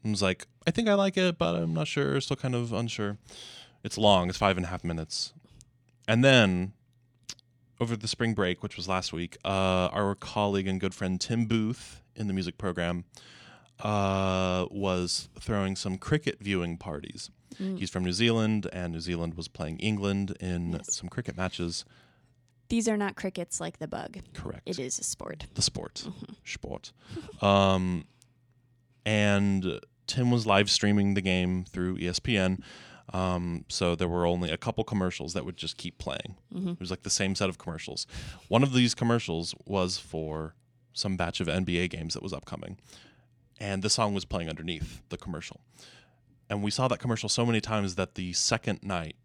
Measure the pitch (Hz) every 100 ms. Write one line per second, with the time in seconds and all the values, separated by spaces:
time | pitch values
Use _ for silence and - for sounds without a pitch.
0 | 107 101 98 92 - _ - 196 226 202
1 | 196 185 185 170 170 170 165 160 151 -
2 | 139 139 - 139 135 123 120 107 117 -
3 | 104 101 - - - - - _ - -
4 | 107 95 87 92 101 92 87 87 85 82
5 | 80 - - - _ - - _ _ _
6 | - 113 135 131 101 90 92 - _ _
7 | _ _ - - _ _ _ _ 117 113
8 | 110 - 117 104 92 90 104 - 90 92
9 | 92 82 87 - - 98 95 92 90 -
10 | 98 98 - 107 104 101 95 95 95 -
11 | 95 92 - 117 113 113 110 117 - -
12 | _ - 107 95 87 - 98 87 85 87
13 | 85 - - - - - _ _ 107 104
14 | 98 95 95 92 92 92 90 101 98 92
15 | 87 - - - - 104 95 95 101 92
16 | - 151 - - 101 95 87 85 101 73
17 | - - - - _ - 190 190 95 95
18 | 92 90 117 113 110 107 95 92 87 82
19 | 82 85 85 85 82 - 78 78 107 107
20 | 98 98 98 - 92 87 85 82 - -
21 | 90 - 117 - 92 - 87 85 - -
22 | _ _ _ _ _ _ _ 233 220 214
23 | 202 - 196 185 175 - 165 - 156 -
24 | - 202 - - - - - 175 127 -
25 | - - - 151 131 - - - - -
26 | - - - - - - - - - _
27 | - 339 - - 101 98 98 95 92 90
28 | - _ _ _ _ _ _ _ _ _
29 | - 107 104 101 101 98 92 62 - _
30 | - - 123 120 110 98 101 - 104 104
31 | 101 98 95 92 90 92 87 - 90 92
32 | 87 90 - 107 92 92 - - - -
33 | - 92 92 90 87 85 - - 90 85
34 | 90 87 85 90 87 82 120 110 110 107
35 | 92 - 71 87 80 87 80 - 87 -
36 | - 67 - 95 _ - 185 175 92 92
37 | - - 95 95 98 85 - 80 - -
38 | - - - - - 113 139 127 123 -
39 | 117 117 - 82 85 - - 98 90 90
40 | - 80 78 78 78 - _ _ _ -
41 | 104 92 85 - 82 95 90 87 90 82
42 | 80 - 98 78 - - - 95 _ -
43 | - _ _ _ _ _ 104 98 101 -
44 | 107 98 - 98 82 78 80 82 - -
45 | - - - 82 - - _ _ - -
46 | _ _ _ _ _ 104 104 - 131 120
47 | 123 113 110 - 120 113 104 107 98 90
48 | 92 - 92 87 - 113 - 95 98 90
49 | 80 -